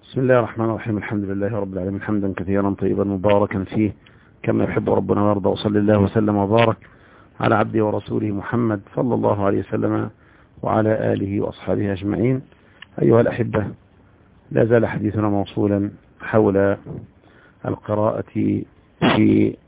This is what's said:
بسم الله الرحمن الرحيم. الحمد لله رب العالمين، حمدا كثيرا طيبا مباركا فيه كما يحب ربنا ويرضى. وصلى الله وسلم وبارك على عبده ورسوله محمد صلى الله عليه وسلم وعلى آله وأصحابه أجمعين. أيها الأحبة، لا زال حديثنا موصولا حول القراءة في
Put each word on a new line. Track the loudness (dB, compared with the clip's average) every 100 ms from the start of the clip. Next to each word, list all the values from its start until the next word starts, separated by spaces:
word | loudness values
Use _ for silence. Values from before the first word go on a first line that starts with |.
| -6
بسم | -2
الله | 4 4
الرحمن | 2 -2
الرحيم. | -2 -2 -4 -4
الحمد | -4 -6
لله | -4 -4 -2 -4
رب | -6
العالمين، | -6 -4 -6
حمدا | -2 -2 -2 -4
كثيرا | -2 0 0
طيبا | 0 -2 0
مباركا | 0 0 2 2 2 -2
فيه | -4 -2 -2 -4 -20 -20 _ _
كما | -2 0
يحب | 0 -2 0
ربنا | 0 2 2
ويرضى. | 2 2 0
وصلى | 0 0 2
الله | 4 4
وسلم | 4 2 0 0
وبارك | 2 2 2 -2 -10 -20 -20 -20 -20 -4
على | 0
عبده | 2 0 0
ورسوله | 0 -2 -4 -4 -4
محمد | -4 -4 -2 -2 -4 -6
صلى | -4 -2
الله | 0 0 0
عليه | 0 -2
وسلم | -4 -4 -2 -2 -4 -12 _ _ _ -8
وعلى | -2 0 2 0 0
آله | -2 -2 -4
وأصحابه | -4 -6 -4 -2 -2
أجمعين. | -4 -4 0 0 -2 -6 _ _ _ -18 -2
أيها | 4 4
الأحبة، | 4 0 -2 -2 -4 -10 _ _ _ _ _ _ _
لا | 0
زال | 4 4 2
حديثنا | -2 -4 0 0
موصولا | -2 -4 -2 0 0 -2 -8 _ _
حول | 0 4 4 4 2 0 -8 -14 -16 _ _ -20 -20 _ -8
القراءة | -8 -4 0 0 -2 -6 -2 -2 -2 -6 _ _ _
في | 2 4 4 4 2 -2